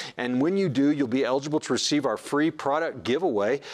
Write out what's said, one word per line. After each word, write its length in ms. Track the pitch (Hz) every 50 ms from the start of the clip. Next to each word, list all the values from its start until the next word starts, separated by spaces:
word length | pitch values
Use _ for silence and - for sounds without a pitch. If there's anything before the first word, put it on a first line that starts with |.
| - - -
And 240 | - 123 123 123 127
when 160 | 139 170 196
you 120 | 196 196 165
do, 220 | 113 135 139 147
you'll 180 | 151 143 139 113
be 160 | 120 135 123
eligible 360 | 117 131 143 139 151 151 151
to 120 | - -
receive 340 | 131 117 - - 147 147 135
our 100 | 120 107
free 340 | - - - 143 143 156 165
product 520 | 156 - - 139 139 156 165 147 - 123 82
giveaway. 560 | 117 131 160 190 165 113 101 101 110 135 139 - -